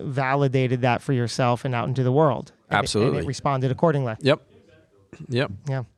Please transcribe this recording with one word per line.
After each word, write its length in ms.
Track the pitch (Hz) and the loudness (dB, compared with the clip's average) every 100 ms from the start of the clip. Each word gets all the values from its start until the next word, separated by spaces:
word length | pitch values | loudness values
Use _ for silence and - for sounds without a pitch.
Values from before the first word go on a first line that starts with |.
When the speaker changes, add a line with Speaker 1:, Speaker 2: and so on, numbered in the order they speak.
| - | -6
Speaker 1:
validated 680 | 131 131 139 139 131 127 127 | -4 -2 2 2 2 0 0
that 200 | 123 117 | 0 0
for 100 | - | 0
yourself 520 | 131 120 - 127 120 | 0 0 0 0 0
and 100 | 135 | -2
out 120 | 120 127 | -4 -2
into 160 | 127 | -2
the 100 | 127 | 2
world. 380 | 135 156 110 - | 4 2 2 -6
And 40 | |
it, 160 | _ _ | _ _
and 40 | |
it 40 | 104 | -2
Speaker 2:
Absolutely. 480 | - 107 120 147 107 | 0 2 2 0 -4
Speaker 1:
responded 440 | 127 143 135 131 | -4 -2 0 0
accordingly. 460 | 131 170 139 127 110 | 2 2 2 -2 -2
Speaker 2:
Yep. 200 | 135 151 - - _ - _ _ _ - 156 | 0 0 -2 -20 _ -20 _ _ _ -20 -6
Yep. 220 | 123 139 - 143 | -4 -2 -6 -6
Speaker 1:
Yeah. 160 | 135 120 | -6 -8